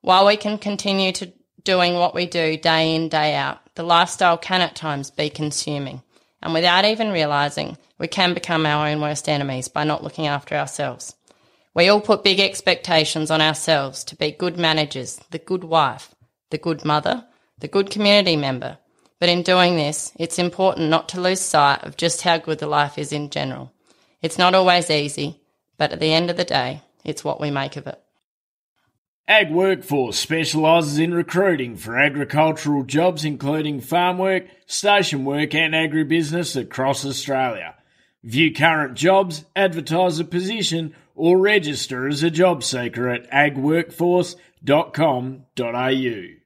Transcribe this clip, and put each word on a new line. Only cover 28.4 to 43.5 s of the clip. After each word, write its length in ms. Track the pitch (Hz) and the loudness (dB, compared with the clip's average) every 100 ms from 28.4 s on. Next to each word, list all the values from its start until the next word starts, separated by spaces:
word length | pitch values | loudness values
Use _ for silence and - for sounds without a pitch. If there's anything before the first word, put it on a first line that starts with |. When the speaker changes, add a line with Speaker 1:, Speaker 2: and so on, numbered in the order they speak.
| _ _ _ _ _ _ _ _ - | _ _ _ _ _ _ _ _ 2
Speaker 2:
Ag 240 | 214 175 | 4 4
Workforce 680 | 160 190 190 - 143 123 98 | 2 2 0 0 -2 0 -4
specialises 800 | - 160 160 151 156 170 151 147 | -4 -2 -2 2 4 4 4 0
in 160 | 165 | 0
recruiting 640 | 170 165 175 196 160 120 107 | 0 0 2 2 2 -2 -8
for 200 | 110 120 | -6 0
agricultural 840 | 143 139 139 143 160 151 147 143 | 2 0 -2 2 2 2 -2 -2
jobs 400 | 123 151 180 160 | 0 2 2 0
including 560 | 151 139 139 156 151 147 | -6 -4 -4 -2 -4 -6
farm 380 | - 170 180 180 | -2 0 2 0
work, 300 | 190 185 185 _ _ | 0 0 -4 _ _
station 580 | - 202 202 185 143 | -2 4 4 2 -2
work 300 | 135 143 151 | -2 -2 0
and 200 | 151 160 | 0 2
agribusiness 840 | 160 160 156 147 165 151 165 165 135 | 0 0 0 0 0 0 -4 -4 -6
across 460 | 110 - 131 135 139 | -6 -4 -2 -2 -4
Australia. 720 | 127 - 135 127 104 82 - _ _ _ _ | -8 -4 0 0 -4 -10 -16 _ _ _ _
View 280 | 117 120 160 | -6 2 2
current 440 | - 160 156 139 120 | 4 2 2 -2 0
jobs, 500 | 160 190 185 156 - - | 4 4 4 -4 -8 0
advertise 640 | 196 165 151 160 180 156 | 0 0 -2 0 0 0
a 60 | 170 | -4
position 720 | 175 185 226 185 165 160 - _ | -4 -4 -4 -4 -4 -6 -12 _
or 240 | - 160 185 | -2 4 4
register 720 | 196 208 151 131 - 127 135 | 6 4 2 -6 -6 -4 -4
as 160 | 143 | 0
a 80 | 165 | 0
job 320 | 160 185 165 | 4 4 4
seeker 440 | - 127 120 120 123 | -2 -4 -4 -2 -2
at 200 | 120 - | -4 -2
ag 240 | 135 147 | 2 2